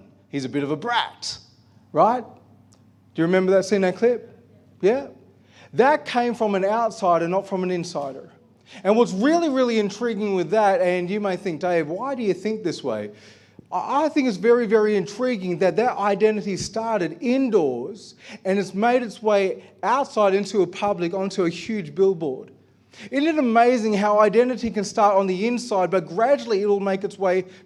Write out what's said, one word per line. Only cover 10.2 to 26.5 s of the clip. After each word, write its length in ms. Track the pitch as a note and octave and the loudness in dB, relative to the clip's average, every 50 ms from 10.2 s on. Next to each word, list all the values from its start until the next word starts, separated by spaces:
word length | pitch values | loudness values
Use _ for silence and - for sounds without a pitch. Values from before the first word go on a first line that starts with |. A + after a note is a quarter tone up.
| G#3+ G3+ G3 | -2 -2 -2
with 180 | F3+ E3+ D#3 | -2 -2 0
that, 280 | G#3 A3 G#3+ G3 G3 F3 | 2 2 4 4 4 2
and 300 | F#3 F3+ F3+ F3+ F3 F3 | 2 2 0 0 -2 -2
you 100 | G3+ G#3+ | -4 -2
may 160 | G#3 G3 F3+ | -2 -2 -4
think, 240 | F3+ - F#3+ D#3+ C#3+ | -4 -4 -6 -6 -4
"Dave, 300 | F#3 F3+ F3 E3+ D#3 D3 | -2 0 0 0 0 -2
why 260 | E3+ F#3+ B3 C#4 C#4 | -4 -6 -6 -6 -6
do 80 | B3 A#3 | -4 -2
you 100 | G3 F3 | -2 -2
think 300 | F3 - G#3+ A3 G#3+ - | -2 -2 -6 -4 -4 -4
this 180 | E3 - - | -6 -6 -6
way?" 300 | - C3 A2 G#2+ G#2+ G#2 - - - - - - _ _ _ - - - | -6 -6 -4 -4 -6 -8 -12 -16 -20 -20 -20 -20 _ _ _ -20 -14 -8
I, 360 | - F3+ - - B3 C#4+ D#4+ | -6 -6 -4 -2 0 0 0
I 40 | D4 | 0
think 200 | D4+ D4+ C4 B3+ | 2 0 0 0
it's 80 | F#3+ E3+ | 0 0
very, 280 | F#3 A#3 A#3+ B3 A#3+ | 4 4 4 4 4
very 300 | F#3+ A3+ G#3+ G#3+ G#3+ G#3 | 2 2 2 4 4 2
intriguing 640 | G3 F3+ G3+ - - B3+ B3+ B3 F#3+ F#3 F3+ F3 D#3 | 0 -2 -4 -6 -4 -2 -2 -2 -2 -4 -4 -2 0
that 180 | F#3+ F3+ D#3+ | 0 0 2
that 220 | F#3+ A#3 B3 F#3+ - | 2 0 0 0 0
identity 580 | G3 G#3 G3+ F#3 G#3+ G#3+ G#3+ G#3 - G3+ F#3 | 0 0 2 2 2 2 2 0 -4 -4 -6
started 640 | D3+ B2+ - - A3 A3 A3+ A3 G3+ F3 D#3 D#3 - | -6 -6 -8 -6 -6 -4 -2 -2 0 -2 -2 -6 -4
indoors 960 | - A#3+ B3+ C4+ C4+ A#3+ G#3+ F#3+ D#3 C3 B2 A#2+ B2 F3+ A3 G3 - - - _ - - G#3+ - - | -2 0 0 0 2 2 2 2 2 2 -2 -4 -6 -10 -12 -14 -18 -20 -20 _ -20 -20 -18 -8 -4
and 120 | F#3+ G3 G3+ | -2 0 0
it's 160 | - - - | -2 -2 -2
made 300 | G3 A3 A#3+ B3 C4 B3 | 0 2 2 2 2 0
its 180 | G#3 - - | -4 -8 -4
way 400 | G#3+ G#3+ G#3 G3+ G3 F#3 - - - - - _ - | 0 2 2 2 2 0 -2 -6 -12 -20 -12 _ -2
outside 500 | G3 A#3 C#4 C4+ - - A3 G#3 G3 F#3+ | 0 0 0 0 -2 0 2 2 2 2
into 280 | G3+ G3+ G3+ - G#3 | 2 0 0 0 0
a 60 | F3 F3 | 0 0
public, 460 | - - G#3 G3+ G3+ F3 F3 E3+ F#3+ | -2 -4 -2 -2 -2 -2 -4 -4 -4
onto 300 | F#3+ F#3+ G3 - G3+ F3+ | -4 -4 -4 -2 -2 -2
a 60 | E3+ | -2
huge 440 | E3+ E3+ - - A3 G#3 E3+ D3 C#3+ | -2 -6 -8 -8 -6 -6 -6 -6 -2
billboard. 580 | F3+ F#3+ G3 F#3+ D#3+ E3 C#3+ C3 - - - - _ _ _ _ _ _ _ - - G#3 G3+ | 2 2 2 2 0 -4 -6 -8 -8 -12 -16 -20 _ _ _ _ _ _ _ -20 -20 -12 -6
Isn't 180 | B3 C#4 D4 E4 | -2 0 0 0
it 100 | D#4 D#4 | 0 2
amazing 560 | C4 A#3 A3 A#3 A#3+ A#3+ B3+ A#3 G#3+ A3 G#3 | 2 2 4 4 6 6 4 2 2 0 0
how 260 | F#3+ G#3 G#3+ G#3 G#3 | 2 2 2 4 4
identity 500 | G#3+ G#3 F#3 A#3 B3 B3+ B3 - B3 A3 | 4 4 4 4 2 2 0 -4 -6 -4
can 140 | F3 G#3+ F#3+ | -4 -4 -6
start 320 | - - A3+ G#3 G#3 G3 G3 | -4 0 2 4 4 4 4
on 100 | G3 F#3 | 2 2
the 200 | F#3 F3+ G#3 A#3+ | 0 -2 -2 -2
inside, 440 | B3 A#3 - - G#3+ F#3+ F#3 E3+ | -2 -4 -4 -2 0 0 0 2
but 160 | F#3+ F#3 D#3+ D3+ | 0 0 -2 -2
gradually 540 | E3 G3 A3+ C4 C#4+ B3 A#3 A#3 | -2 0 2 2 2 2 0 0